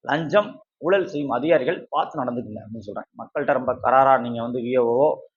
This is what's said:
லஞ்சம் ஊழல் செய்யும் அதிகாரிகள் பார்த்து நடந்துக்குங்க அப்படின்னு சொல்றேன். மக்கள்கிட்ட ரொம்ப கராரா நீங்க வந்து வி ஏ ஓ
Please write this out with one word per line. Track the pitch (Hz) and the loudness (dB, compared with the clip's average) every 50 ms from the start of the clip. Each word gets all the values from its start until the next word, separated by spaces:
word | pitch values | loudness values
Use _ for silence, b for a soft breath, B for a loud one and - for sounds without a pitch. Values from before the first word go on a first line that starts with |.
| _ | _
லஞ்சம் | - 139 156 165 143 160 208 208 233 - - _ _ _ _ | -2 -2 -2 -2 2 2 2 2 2 -10 -18 _ _ _ _
ஊழல் | 131 165 190 202 175 | 0 2 2 2 2
செய்யும் | - - 147 147 135 | -2 -4 -6 -4 -2
அதிகாரிகள் | 120 123 135 160 170 147 127 139 180 - - _ | -2 0 2 4 4 4 4 0 -4 -4 -8 _
பார்த்து | - 151 170 - - 156 | -4 -4 -4 -2 -4 -6
நடந்துக்குங்க | 127 123 120 123 113 107 107 107 | -6 -4 -4 -6 -8 -8 -12 -14
அப்படின்னு | 104 104 110 113 107 | -12 -14 -14 -12 -12
சொல்றேன். | 104 101 110 113 _ | -10 -12 -12 -12 _
மக்கள்கிட்ட | _ - 113 - _ 151 143 135 | _ -18 -18 -8 _ -4 0 0
ரொம்ப | 143 127 127 127 123 - | 0 0 0 -2 -4 -2
கராரா | - 123 123 135 139 135 131 123 | 0 4 4 6 6 6 4 4
நீங்க | 120 120 117 117 | 2 -4 -6 -6
வந்து | 117 120 123 127 | -6 -4 -6 -6
வி | 117 120 | -4 0
ஏ | 127 127 120 | 0 2 2
ஓ | 117 117 127 143 156 - - - _ _ | 2 2 2 2 2 0 -2 -10 _ _